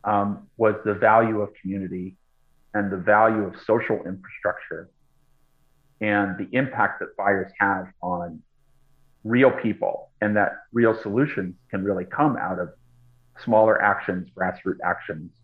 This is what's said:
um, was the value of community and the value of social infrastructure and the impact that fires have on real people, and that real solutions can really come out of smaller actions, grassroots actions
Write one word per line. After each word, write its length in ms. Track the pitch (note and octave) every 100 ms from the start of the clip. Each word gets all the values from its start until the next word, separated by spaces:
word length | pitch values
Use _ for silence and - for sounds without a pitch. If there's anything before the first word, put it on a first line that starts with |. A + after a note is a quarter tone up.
um, 440 | G2+ G#2 G2+ G2+ - -
was 180 | A2 G#2 G#2+
the 80 |
value 480 | G2+ A2 A2+ A2+ G#2+
of 80 | G2+ -
community 560 | F#2+ G2 F#2 F#2 F#2 _ _ _ _ _ _ G#2
and 160 | G2+
the 60 | F#2+
value 460 | F2+ G#2 A2+ A2
of 160 | F#2+ -
social 360 | - A2+ - A2 -
infrastructure 840 | F#2+ - - - - - E2 - _ _ _ _ _ _ _ _ _ _ _
and 380 | G#2+ G2+ G2 F#2
the 100 | F#2+ B2
impact 440 | C3+ B2 G2+ -
that 160 | G#2 -
fires 340 | G2+ G2 F#2 -
have 280 | G2+ F#2+ F#2 _
on 400 | F2+ F2 E2+ D#2+ _ _ _ _ _ _ _ _
real 260 | A2 A#2+ C3
people, 600 | - A2+ - - - - _
and 160 | G#2+ G#2
that 140 | G2 - -
real 240 | A#2 A2+ A2+
solutions 540 | G#2+ G#2+ D3 - F#2 F2 _
can 120 | G2
really 220 | F#2+ F#2 F2+
come 320 | - D3 B2+
out 220 | F2+ F#2
of 100 | F2 - _ _ _ _ _ -
smaller 380 | - A2 A2 G#2+
actions, 480 | G#2 G2 - F#2 F#2 -
grassroots 400 | F#2 - F#2+ E2
actions 480 | F2 F#2 - D#2+ E2+ _